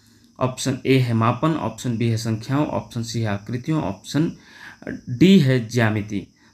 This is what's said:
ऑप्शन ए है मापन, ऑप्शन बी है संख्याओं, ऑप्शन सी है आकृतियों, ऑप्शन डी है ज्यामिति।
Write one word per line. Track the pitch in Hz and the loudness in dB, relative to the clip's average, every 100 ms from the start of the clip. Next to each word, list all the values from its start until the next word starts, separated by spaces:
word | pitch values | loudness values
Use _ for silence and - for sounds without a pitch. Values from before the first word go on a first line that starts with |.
| _ _ _ - | _ _ _ -6
ऑप्शन | 131 - 135 - - | -4 -2 -4 -4 2
ए | 131 | 2
है | 120 | 4
मापन, | 113 113 120 160 | 2 2 2 0
ऑप्शन | 160 113 - 127 113 | -2 -4 -6 -4 -2
बी | 120 | 0
है | 113 | 0
संख्याओं, | 117 110 113 135 151 | -2 -4 -2 -2 0
ऑप्शन | - - 120 | -4 -6 -8
सी | 113 117 | -6 -4
है | 110 | -2
आकृतियों, | 101 104 123 123 156 | -4 -4 -6 -2 -2
ऑप्शन | 120 98 - 139 170 - - - - - - - - | -2 -6 -4 -2 -2 -4 -16 -20 -20 -14 -12 -12 -8
डी | 120 175 196 | 4 6 8
है | 135 127 107 | 6 2 0
ज्यामिति। | 117 110 107 101 101 90 _ _ | 0 0 0 -4 -8 -8 _ _